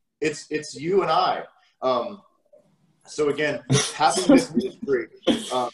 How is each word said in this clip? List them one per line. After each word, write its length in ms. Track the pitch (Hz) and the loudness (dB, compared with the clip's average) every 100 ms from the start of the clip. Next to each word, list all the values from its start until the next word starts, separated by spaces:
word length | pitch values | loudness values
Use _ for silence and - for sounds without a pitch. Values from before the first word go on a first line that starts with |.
| _ - | _ -6
It's, 260 | 156 147 - | -4 -4 -8
it's 240 | 151 151 | -8 -8
you 280 | 127 160 190 | -8 -2 0
and 80 | 165 | 2
I. 340 | 170 185 - - _ _ - | 2 2 -2 -6 _ _ -6
Um, 400 | 127 - 220 196 _ _ _ - _ _ _ _ - | -2 0 -2 -10 _ _ _ -20 _ _ _ _ -12
so 220 | - 147 | -2 0
again, 340 | 139 151 147 - 135 - | 0 -2 -2 0 0 0
having 320 | - 160 185 - | 2 2 2 6
this 240 | - - | 6 4
ministry, 540 | 117 - - - 127 113 - - 113 - | -2 -4 -6 -2 -2 -2 -6 0 0 0
uh, 180 | 127 123 | -4 -4